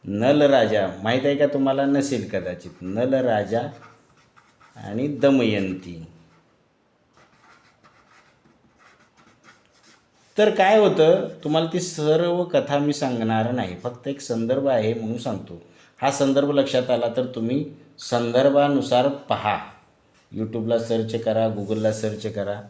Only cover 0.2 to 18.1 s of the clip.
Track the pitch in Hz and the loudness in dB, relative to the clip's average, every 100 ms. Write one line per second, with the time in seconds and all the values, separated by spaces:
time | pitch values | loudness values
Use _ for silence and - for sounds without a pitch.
0.2 | 123 147 143 135 110 104 95 92 104 127 | 2 4 6 4 4 2 -2 -4 -2 0
1.2 | 143 143 143 143 135 135 139 139 - 123 | 0 2 0 2 0 0 0 0 0 -4
2.2 | 101 98 87 87 87 - 92 104 127 135 | -4 -6 -6 -10 -14 -14 -8 -4 0 0
3.2 | 127 107 101 117 156 - - _ _ _ | 2 0 0 -4 -4 -12 -20 _ _ _
4.2 | _ _ _ _ _ - 104 107 147 135 | _ _ _ _ _ -18 -8 -4 -4 2
5.2 | 139 135 113 104 95 90 87 82 80 - | 4 4 2 0 -2 -6 -10 -16 -16 -20
6.2 | _ _ _ _ _ _ _ _ _ _ | _ _ _ _ _ _ _ _ _ _
7.2 | _ _ _ _ _ _ _ _ _ _ | _ _ _ _ _ _ _ _ _ _
8.2 | _ _ _ _ _ _ _ _ _ _ | _ _ _ _ _ _ _ _ _ _
9.2 | _ _ - _ _ _ _ _ _ _ | _ _ -20 _ _ _ _ _ _ _
10.2 | _ - 214 214 190 214 202 - 156 190 | _ 2 2 6 6 6 6 6 4 4
11.2 | - - 151 160 165 180 175 - 151 160 | 0 -8 -2 0 0 -4 -6 -2 2 2
12.2 | 175 175 175 135 - 143 147 143 135 123 | 2 0 0 -2 0 0 0 0 -2 -2
13.2 | 110 113 113 123 95 90 120 123 139 139 | 0 0 0 -2 -4 -6 -10 -8 -10 -10
14.2 | - 113 113 135 139 123 110 113 110 120 | -6 -4 0 0 2 2 0 -2 -6 -6
15.2 | 131 98 - 85 - _ _ _ 135 139 | -6 -8 -10 -18 -20 _ _ _ -2 2
16.2 | 139 135 143 143 131 127 123 120 117 120 | 2 2 2 2 2 0 0 0 0 -2
17.2 | 123 117 113 139 151 - - - - | -4 -4 -2 -2 -4 -12 -20 -18 -4